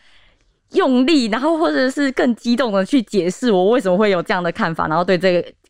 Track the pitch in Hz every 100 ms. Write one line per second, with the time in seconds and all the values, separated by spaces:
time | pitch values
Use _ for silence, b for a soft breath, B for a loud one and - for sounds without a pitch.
0 | b b b b b b _ - 339 254
1 | 269 311 226 220 294 320 320 294 262 294
2 | 277 - 285 226 240 240 247 196 190 285
3 | 208 202 170 - 254 185 190 247 190 180
4 | 214 180 - 190 170 - 185 165 165 160
5 | 185 180 190 - - - _